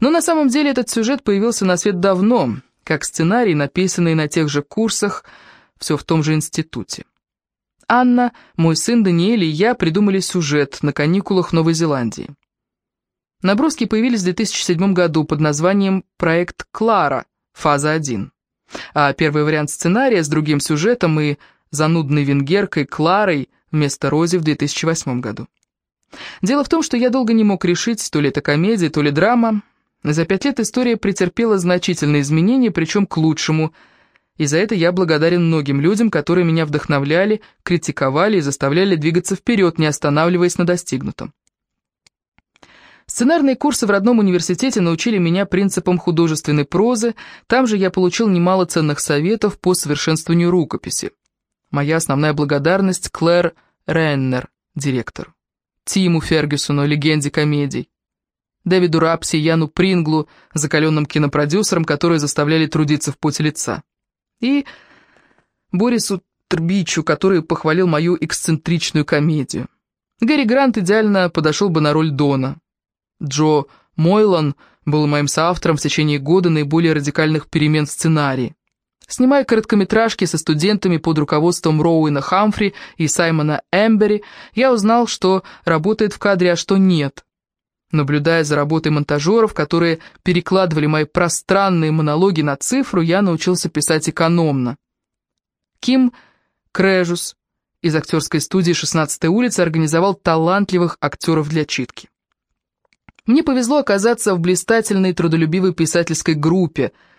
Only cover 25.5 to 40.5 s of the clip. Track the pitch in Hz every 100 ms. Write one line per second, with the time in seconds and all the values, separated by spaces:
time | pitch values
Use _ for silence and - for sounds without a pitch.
25.5 | _ _ _ _ _ _ - - - 185
26.5 | 285 277 330 - 247 247 254 226 226 208
27.5 | 190 175 170 - 226 - 151 143 - -
28.5 | 147 185 226 165 156 147 143 196 240 233
29.5 | 214 - _ _ _ - 156 165 196 285
30.5 | 277 220 - 254 233 202 185 180 - 233
31.5 | 202 175 180 180 170 147 147 139 160 185
32.5 | 262 240 170 160 208 196 - 160 151 -
33.5 | 156 156 _ _ _ _ _ _ - 147
34.5 | 156 208 208 165 180 175 156 160 175 165
35.5 | 160 139 139 156 208 226 165 147 175 170
36.5 | 160 156 147 - 143 139 165 202 214 -
37.5 | _ - 175 - - 135 139 196 202 139
38.5 | 135 139 156 196 165 151 165 - 190 -
39.5 | 233 175 165 156 147 151 143 170 175 180